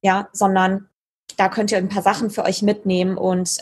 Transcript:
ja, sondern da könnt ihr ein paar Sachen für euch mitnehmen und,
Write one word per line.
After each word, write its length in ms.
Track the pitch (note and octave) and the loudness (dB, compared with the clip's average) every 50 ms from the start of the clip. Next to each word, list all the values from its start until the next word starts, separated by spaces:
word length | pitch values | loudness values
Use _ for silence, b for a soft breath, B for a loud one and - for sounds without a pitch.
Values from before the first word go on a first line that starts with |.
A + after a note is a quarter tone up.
ja, 300 | - F#3+ F#3 G3 G3+ - | 0 2 2 2 -2 -6
sondern 560 | - - G#3 G3 F#3+ F#3+ F#3 F#3+ F#3+ G3 G3 _ _ _ _ _ _ _ _ - - | -2 0 0 2 4 2 2 2 0 -2 -6 _ _ _ _ _ _ _ _ -12 -2
da 140 | - G3 F#3+ | 0 0 0
könnt 200 | - A3+ G#3+ G#3 | 2 -2 -2 0
ihr 80 | A3 F#3 | 0 0
ein 120 | F#3 F#3+ | -2 -2
paar 120 | G3+ G3+ | -4 0
Sachen 280 | E3 G3 G#3 - A#3+ G#3 | 0 0 0 0 -4 -4
für 140 | - G#3+ - | -4 -2 -2
euch 180 | F#3 F#3+ - | -2 0 2
mitnehmen 560 | G#3 G3+ G#3 G#3 - G3 F#3 F3+ F3+ F#3 F#3 - | 0 0 0 0 -2 0 0 0 0 -2 -2 -2
und, 400 | - F#3 F#3 F3+ F3+ - - - | 0 0 0 0 -2 -4 -4 -2